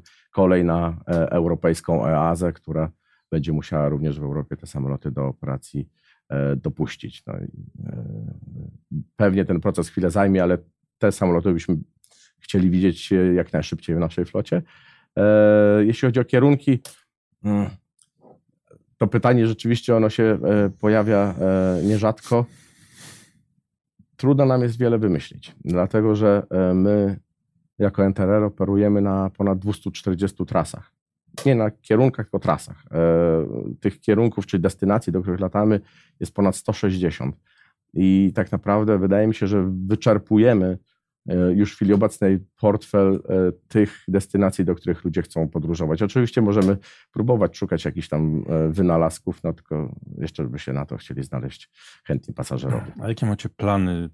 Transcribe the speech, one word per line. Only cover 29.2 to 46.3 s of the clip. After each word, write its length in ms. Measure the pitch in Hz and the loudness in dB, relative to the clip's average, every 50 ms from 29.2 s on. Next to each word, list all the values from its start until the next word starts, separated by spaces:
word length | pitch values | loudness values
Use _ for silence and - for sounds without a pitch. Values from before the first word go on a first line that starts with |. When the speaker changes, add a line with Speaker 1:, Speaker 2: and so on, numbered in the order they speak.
| 95 95 | -2 -4
Speaker 1:
ponad 280 | - - 101 101 95 92 | -4 -2 -2 -2 -2 -2
dwustu 320 | 95 101 104 - - 98 | -2 -6 -6 -6 -6 -10
czterdziestu 560 | - - - 98 90 82 98 95 - - 90 | -10 -8 -4 -4 -2 -2 -2 -4 -4 -4 -6
trasach. 460 | - - 87 82 - - - - _ _ _ _ _ _ _ _ _ _ - - | -2 -2 -2 -2 -4 -8 -16 -20 _ _ _ _ _ _ _ _ _ _ -2 0
Nie 80 | 139 135 | 2 2
na 160 | 117 107 107 | 2 2 -2
kierunkach, 560 | - _ _ - 110 110 127 131 127 - 117 | -4 _ _ 0 2 4 4 2 0 -2 -6
tylko 120 | - - 98 | -6 -6 -4
trasach. 460 | - - 78 - - - - - _ - | 0 0 -2 -2 -4 -12 -20 -20 _ -6
E, 840 | - 80 82 85 82 85 85 85 80 80 76 50 53 58 50 - 60 - | -2 0 2 2 2 2 2 2 2 0 -2 -4 -6 -8 -10 -10 -8 -6
tych 200 | - 104 - - | -4 -4 -4 -2
kierunków, 460 | _ - 107 104 117 117 - - 95 | _ 0 2 4 2 2 0 -2 -6
czyli 160 | - - 95 | -2 -2 0
destynacji, 500 | 85 95 - - - 98 104 110 - - | 0 -2 -2 -2 0 0 0 0 0 -2
do 80 | 85 92 | -4 -4
których 200 | 90 92 90 90 | -2 -4 -4 -4
latamy, 400 | 95 90 - 101 104 107 107 101 101 _ _ _ _ _ _ - | -4 -2 0 0 2 2 2 0 -2 _ _ _ _ _ _ -12
jest 140 | - - - | -12 -8 -2
ponad 220 | - 101 95 90 | 0 0 0 0
sto 160 | - - - | -2 -4 -6
sześćdziesiąt. 640 | 107 - - 101 95 92 90 85 80 - - 67 71 - _ _ _ _ _ _ _ _ _ _ - | -4 -2 -2 -2 0 0 -2 -2 -4 -4 -8 -8 -10 -10 _ _ _ _ _ _ _ _ _ _ -2
I 380 | 78 95 95 95 95 98 95 - | 0 2 4 4 4 4 2 0
tak 180 | - 95 - | -2 -4 -4
naprawdę 460 | - 92 - 101 101 107 107 104 107 95 | -4 -4 -2 0 0 2 2 2 2 2
wydaje 280 | 92 95 95 101 107 | 2 2 2 2 2
mi 80 | 110 110 | 2 0
się, 120 | - 107 | 0 -2
że 240 | 95 104 101 92 95 92 92 92 | 0 0 0 0 -2 -2 -4 -4
wyczerpujemy, 920 | 95 107 107 - 117 107 92 - - 107 104 110 123 117 101 92 92 92 90 _ _ _ _ _ _ _ _ - - | -2 -2 0 2 2 2 2 2 2 4 4 6 6 4 4 2 0 -2 -6 _ _ _ _ _ _ _ _ -8 -4
e, 240 | 85 90 90 90 | 0 0 2 2
już 200 | 90 101 104 101 | 2 2 0 0
w 40 | - | -2
chwili 160 | - 107 98 | 0 2 2
obecnej 460 | 104 98 110 104 - - 104 95 98 92 92 - _ _ | 4 4 2 0 0 0 0 2 2 0 -2 -8 _ _
portfel, 540 | - 104 95 90 - - - 101 98 95 98 - - - | 0 0 0 0 -2 0 2 2 4 4 2 0 -2 -2
e, 240 | 92 92 92 90 87 - _ - | 0 2 2 0 0 -4 _ -2
tych 360 | - 110 104 101 - - _ - | 2 2 2 2 0 -6 _ -2
destynacji, 560 | 92 98 - - - 98 101 95 - - 92 | -2 -2 -2 0 0 0 0 2 0 0 0
do 100 | 85 87 | 0 -2
których 300 | - - - 85 - - | -2 -2 -4 -4 -4 -4
ludzie 180 | 90 80 95 | -6 -4 -4
chcą 260 | 82 - - 82 80 76 | -4 -4 -4 -4 -4 -4
podróżować. 540 | - 82 73 78 85 82 87 76 80 82 | -4 -6 -4 -4 -4 -4 -2 -2 -2 -2
Oczywiście 400 | 104 101 - 131 123 117 | -2 -2 0 0 0 0